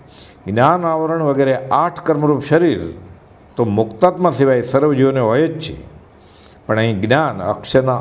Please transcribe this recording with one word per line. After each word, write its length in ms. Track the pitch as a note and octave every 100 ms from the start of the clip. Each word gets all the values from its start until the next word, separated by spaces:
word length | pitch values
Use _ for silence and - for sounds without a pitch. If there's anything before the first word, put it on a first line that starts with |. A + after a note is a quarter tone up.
| - - - -
જ્ઞાન 420 | F#2+ G#2+ C#3 F3+ E3+
આવરણ 380 | D#3+ D#3+ E3 D3+
વગેરે 300 | C3+ C3+ B2 B2+
આઠ 300 | C3+ E3+ -
કર્મરૂપ 400 | - D3 D3 C#3+
શરીર 400 | - D#3 F3 G2 E2 - - - - - - -
તો 60 | A2+
મુક્તાત્મા 640 | G2+ A2 - F3+ F3 F3+ A#2+
સિવાય 260 | C3+ B2 B2
સર્વ 260 | C3 D3+ C3
જીવોને 280 | C3+ C3
હોય 260 | A2+ A#2+ D#3+
જ 80 | D#3+
છે. 160 | - D2 - - - - - - - -
પણ 160 | - A2
અહીં 220 | A2+ G#2
જ્ઞાન 400 | G#2+ C3+ D3+ G2+ F#2
અક્ષરના 560 | G2+ - C3+ C3 A#2+